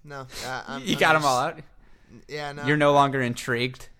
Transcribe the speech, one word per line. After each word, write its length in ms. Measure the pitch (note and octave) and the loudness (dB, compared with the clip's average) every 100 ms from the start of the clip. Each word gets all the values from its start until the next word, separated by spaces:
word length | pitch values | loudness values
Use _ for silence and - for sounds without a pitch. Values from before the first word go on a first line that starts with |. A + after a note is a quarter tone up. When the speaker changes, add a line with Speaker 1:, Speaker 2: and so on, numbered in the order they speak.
Speaker 1:
no. 220 | D3 C#3 C3 - B2 | -16 -16 -14 -12 -10
Uh, 160 | B2+ - | -10 -8
I'm, 140 | - | -8
Speaker 2:
<laughs> 20 | |
You 100 | A#3+ | -4
Speaker 1:
I'm 60 | - | 2
Speaker 2:
got 160 | F3 D#3 | 4 4
'em 60 | |
Speaker 1:
just 40 | C#3+ | 4
Speaker 2:
all 80 | B2 | 2
out? 200 | D3+ D#3 - - - - _ A#2+ - | 0 -6 -20 -20 -20 -20 _ -20 -14
Speaker 1:
Yeah, 240 | D3 D3 | -10 -10
no. 120 | C#3+ C#3+ | -4 0
Speaker 2:
You're 100 | D3+ | 4
no 160 | D3 | 6
longer 280 | C#3+ C#3 C3+ | 6 4 2
intrigued? 680 | A#2+ A#2+ - A#2+ B2+ B2+ - | -2 -4 -4 -2 -4 -6 -20